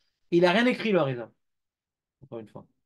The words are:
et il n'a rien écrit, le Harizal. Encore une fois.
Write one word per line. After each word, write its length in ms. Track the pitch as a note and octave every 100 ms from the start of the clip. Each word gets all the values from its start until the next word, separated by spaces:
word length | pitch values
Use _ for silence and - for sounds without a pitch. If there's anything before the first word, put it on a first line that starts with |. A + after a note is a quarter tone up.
| _ _ -
et 60 | F3
il 40 |
n'a 100 | F3+
rien 160 | G3 B3
écrit, 240 | - A3
le 80 | F3+
Harizal. 320 | C#3 B2 A2 _ _ _ _ _ _ _ _ _
Encore 160 | C3+ A#2
une 100 | G#2
fois. 200 | G2+ - _